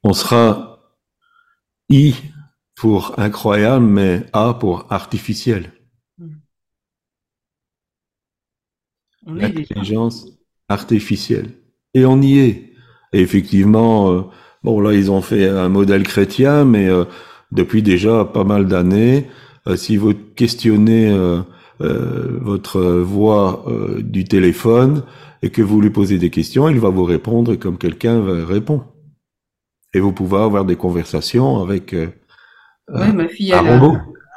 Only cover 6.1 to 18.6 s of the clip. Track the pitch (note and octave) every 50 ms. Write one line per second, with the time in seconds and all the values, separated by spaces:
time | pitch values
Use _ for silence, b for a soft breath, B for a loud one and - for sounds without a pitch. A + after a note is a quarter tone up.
6.1 | _ _ E3+ D#3+ D3+ D3+ _ _ _ _ _ _ _ _ _ _ _ _ _ _
7.1 | _ _ _ _ _ _ _ _ _ _ _ _ _ _ _ _ _ _ _ _
8.1 | _ _ _ _ _ _ _ _ _ _ _ _ _ _ _ _ _ _ _ _
9.1 | _ _ _ E3+ D#3+ E3+ G3+ G#3 F3+ D#3 D3+ - - G2+ F#2+ G2 A2 A2+ A2+ A#2
10.1 | A2+ - - - _ _ _ _ _ _ _ - G2+ G2+ - - A2+ G#2 - -
11.1 | G#2 - - - A#2 G#2 G#2 A2 - _ _ _ _ _ _ _ _ C3 C3 C3
12.1 | C3 C3+ C#3 C3+ C#3 C#3 C3+ A#2+ F#2+ - - - b b b b b b b b
13.1 | - G2 F2+ F2 - G2+ F2 - - G2 G2 G#2 G#2+ A2 A2+ A#2 A2+ G#2+ G2+ F#2+
14.1 | F2+ F2+ G2 F#2 B B B B B B - - A2+ G#2 G2+ G#2+ G#2 G2+ G2 G2
15.1 | G2 F#2+ F2+ - A2+ G#2 G2 F#2+ G2 F#2+ F#2 F#2 F#2+ G2 G2+ G2 G2+ G2 G2 -
16.1 | - G#2 G2 G2 - - B2+ C#3 D3 D3 C#3+ C3+ A2+ G#2 G2 F#2 F#2 F2+ F2 B
17.1 | B B B B B B B B - - F2+ - A2+ A2 G#2+ G#2 F#2 F2 G2 A2
18.1 | A2+ A2+ G2+ - - A2+ G2 G2 G#2 G2+